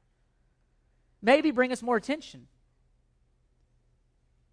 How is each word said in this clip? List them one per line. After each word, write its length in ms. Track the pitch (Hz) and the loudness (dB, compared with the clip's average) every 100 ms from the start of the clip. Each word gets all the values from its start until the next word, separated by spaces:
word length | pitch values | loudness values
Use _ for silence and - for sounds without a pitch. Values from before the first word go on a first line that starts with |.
| _ _ _ _ _ _ _ _ _ _ _ _ | _ _ _ _ _ _ _ _ _ _ _ _
Maybe 280 | 202 285 302 | 4 4 4
bring 200 | 240 254 | 0 0
us 120 | 247 | -2
more 140 | 233 233 | -2 -2
attention. 520 | - 302 - 131 - _ _ _ _ _ _ _ _ _ _ _ _ _ _ _ _ _ _ _ _ | -2 -6 -8 -20 -20 _ _ _ _ _ _ _ _ _ _ _ _ _ _ _ _ _ _ _ _